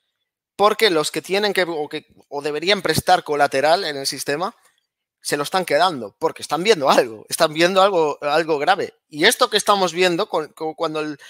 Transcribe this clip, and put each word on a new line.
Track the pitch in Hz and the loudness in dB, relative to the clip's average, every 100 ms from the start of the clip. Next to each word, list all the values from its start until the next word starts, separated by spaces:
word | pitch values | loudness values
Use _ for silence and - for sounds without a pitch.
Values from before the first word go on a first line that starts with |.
| _ _ _ _ _ - | _ _ _ _ _ 0
Porque | 208 214 214 | 2 4 2
los | 160 151 | 2 0
que | 160 | -6
tienen | 151 190 208 | -4 -2 0
que, | 190 170 | 0 -2
o | 160 147 | -4 -8
que, | 156 - _ _ | -10 -14 _ _
o | 143 | -8
deberían | 147 147 170 202 | -6 -4 -2 -2
prestar | 160 151 - 180 | 0 -2 2 0
colateral | - 147 143 139 147 175 | 2 0 0 2 2 2
en | 175 139 | 0 -6
el | 139 | -6
sistema, | 139 - 147 190 - _ _ _ _ _ _ | -6 -6 -4 -4 -8 _ _ _ _ _ _
se | - 147 | -6 -4
lo | |
están | 143 190 - | -2 -4 0
quedando, | 147 185 143 104 - | 2 2 0 -8 -6
porque | 160 - | -6 -4
están | - 151 | -6 -2
viendo | 190 190 139 | 2 2 4
algo, | 196 131 107 - | 4 2 -4 -10
están | - 165 | 0 0
viendo | 151 175 190 | 2 2 4
algo, | 196 180 156 - | 4 4 0 -2
algo | 143 151 160 151 | -2 0 0 0
grave. | 147 190 120 - _ | 0 0 -2 -10 _
Y | 147 190 | 0 2
esto | 247 240 | 2 0
que | 214 | 0
estamos | - 202 180 | 2 2 2
viendo | 165 185 170 175 | 2 0 0 -2
con, | 180 151 | -4 -6
con, | - 160 | -8 -10
cuando | 156 160 156 | -6 -6 -4
el | 151 143 - | -6 -8 -16